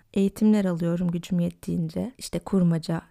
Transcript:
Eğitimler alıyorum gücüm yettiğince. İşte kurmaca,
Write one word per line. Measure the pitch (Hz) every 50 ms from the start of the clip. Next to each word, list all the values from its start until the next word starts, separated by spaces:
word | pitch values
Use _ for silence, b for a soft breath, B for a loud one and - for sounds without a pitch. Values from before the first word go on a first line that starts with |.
| - _ -
Eğitimler | 196 196 196 - - 214 214 214 214 190
alıyorum | 185 175 165 175 170 170 175 185 175
gücüm | 170 170 170 - 185 175
yettiğince. | 170 175 - - - - 170 175 165 160 - 175 185 240 262 -
İşte | - - - 202
kurmaca, | - - - 190 180 170 165 160 160 - 165 165 - _